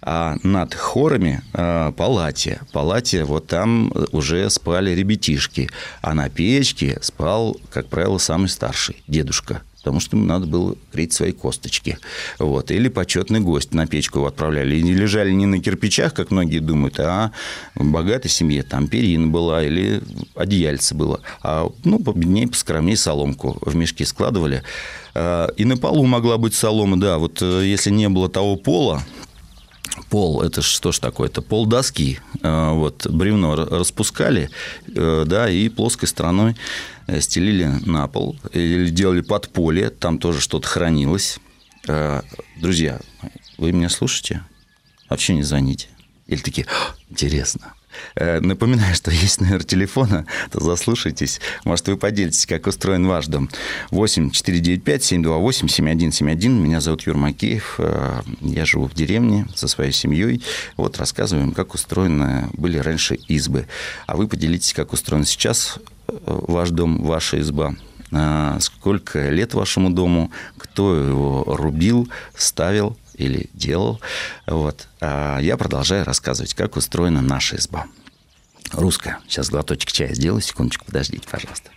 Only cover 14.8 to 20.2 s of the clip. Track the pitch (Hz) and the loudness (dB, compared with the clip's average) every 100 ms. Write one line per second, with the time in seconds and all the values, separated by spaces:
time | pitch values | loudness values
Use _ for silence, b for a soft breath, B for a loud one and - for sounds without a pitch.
14.8 | 85 92 104 104 98 95 101 95 90 95 | 4 4 2 2 2 4 4 2 0 0
15.8 | 107 - 165 - - 95 85 78 78 78 | 0 2 0 0 0 2 2 0 2 2
16.8 | 69 - 73 92 113 B B B B - | 2 0 0 0 -2 B B B B -2
17.8 | 73 78 85 123 85 - 82 71 67 64 | 2 2 2 0 0 0 2 2 0 -2
18.8 | 71 - 85 82 82 82 85 80 76 80 | 0 2 2 4 4 2 2 2 2 2
19.8 | 101 107 - - | 0 0 -4 -12